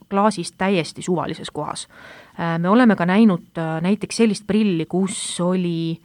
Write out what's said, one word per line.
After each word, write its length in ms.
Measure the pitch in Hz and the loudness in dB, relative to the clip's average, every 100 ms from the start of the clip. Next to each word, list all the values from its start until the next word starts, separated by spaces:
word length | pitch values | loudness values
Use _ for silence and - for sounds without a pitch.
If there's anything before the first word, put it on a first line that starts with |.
| - | -4
klaasis 420 | 196 208 202 170 | 0 2 0 -6
täiesti 500 | - 190 196 147 - | -4 -2 0 -2 -6
suvalises 480 | - 175 143 - - | -4 -4 -4 -8 -10
kohas. 360 | - 147 - - - - - - | -8 -8 -10 -14 -20 -20 -20 -18
Äh, 240 | - 170 165 | -8 -4 -2
me 100 | 175 | 2
oleme 280 | 220 247 190 | 4 6 4
ka 100 | 175 | 2
näinud, 400 | 190 226 175 - - | 4 4 4 -4 -8
äh, 220 | 160 160 | -6 -2
näiteks 340 | 170 208 190 - | -2 -2 -2 0
sellist 300 | 226 202 - | 0 0 -2
prilli, 400 | 202 214 170 156 | 0 2 0 -2
kus 540 | 175 190 - - - | -2 -2 -4 -8 -4
oli 560 | 175 185 175 165 165 165 | 0 0 0 -2 -4 -6